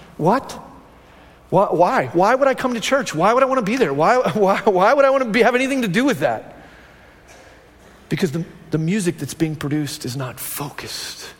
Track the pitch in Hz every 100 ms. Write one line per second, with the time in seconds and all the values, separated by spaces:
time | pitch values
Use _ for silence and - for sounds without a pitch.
0 | - - 156 247 - - - - - -
1 | - - - - - 170 196 160 175 247
2 | 127 170 196 254 269 262 254 240 - 269
3 | 214 147 185 240 269 262 196 262 180 139
4 | 165 247 226 185 190 196 - 185 202 285
5 | 269 269 254 214 220 247 262 269 226 165
6 | 277 175 139 110 - - - - - -
7 | - - - - - - - - - -
8 | - 160 180 160 175 - - 156 160 208
9 | 175 - 139 - 160 151 147 151 143 -
10 | - 123 127 120 - - 143 - 110 -
11 | - - -